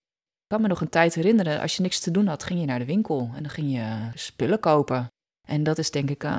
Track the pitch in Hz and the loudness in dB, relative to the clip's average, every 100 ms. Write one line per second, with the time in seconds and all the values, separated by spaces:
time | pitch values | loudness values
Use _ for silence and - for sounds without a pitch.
0 | _ _ _ _ - 214 214 175 165 165 | _ _ _ _ -4 0 2 0 0 2
1 | 165 170 175 226 165 151 156 - 185 - | 2 4 4 4 4 0 -2 -2 -2 -2
2 | - 175 208 147 - 180 151 123 123 190 | 0 2 2 0 -4 -4 -2 -2 0 0
3 | 214 143 120 135 147 - 147 127 110 110 | 0 0 -2 -6 -8 -4 -2 -2 -2 -4
4 | 113 117 - - 135 214 180 151 143 127 | -6 -8 -10 -2 0 2 4 4 4 -2
5 | 123 _ _ _ - 147 151 160 156 147 | -4 _ _ _ -4 0 0 0 -2 -2
6 | 139 143 147 | -2 -4 -4